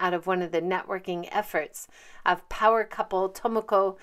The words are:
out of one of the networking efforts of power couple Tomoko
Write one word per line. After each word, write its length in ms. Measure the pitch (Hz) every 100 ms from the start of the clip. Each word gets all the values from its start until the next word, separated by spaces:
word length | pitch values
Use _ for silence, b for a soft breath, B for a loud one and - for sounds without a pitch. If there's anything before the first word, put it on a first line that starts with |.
out 120 | 180
of 140 | 175 175
one 140 | 185
of 100 | 170
the 100 | 165
networking 680 | 175 185 - 185 185 175 175
efforts 560 | 208 208 165 147 - - B B B 180
of 240 | 175 -
power 340 | - 220 226
couple 460 | 214 - - 185 190
Tomoko 680 | - 233 220 220 196 196 190